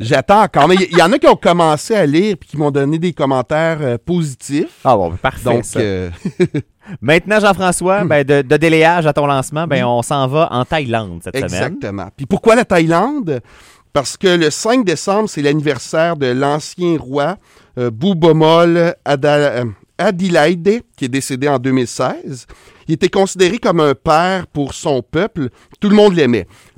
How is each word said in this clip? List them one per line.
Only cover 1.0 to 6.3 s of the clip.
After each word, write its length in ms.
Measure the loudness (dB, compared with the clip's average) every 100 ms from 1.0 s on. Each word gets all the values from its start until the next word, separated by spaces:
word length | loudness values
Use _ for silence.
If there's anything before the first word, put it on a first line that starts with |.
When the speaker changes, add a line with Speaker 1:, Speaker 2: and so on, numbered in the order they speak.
Speaker 1:
en 80 | 4
a 80 | 4
qui 80 | 4
ont 80 | 4
commencé 580 | 2 2 2 0 0
à 100 | 0 2
lire 280 | 2 0 -4
puis 140 | -8
qui 80 | -4
m'ont 140 | -2
donné 260 | 0 0 0
des 160 | -2
commentaires, 640 | -2 0 0 0 -2 -2 -2
euh, 160 | -4 -4
positifs. 760 | -2 -2 -2 -8 -6 -4 -4 -4
Speaker 2:
Ah 120 | 0 2
bon, 140 | 0
ben, 60 | -4
parfait, 260 | -6 -4
Speaker 1:
Donc, 220 | -2 -2 -2
Speaker 2:
ça. 140 | -4
Speaker 1:
euh, 300 | -4 -4 -8 -10 -10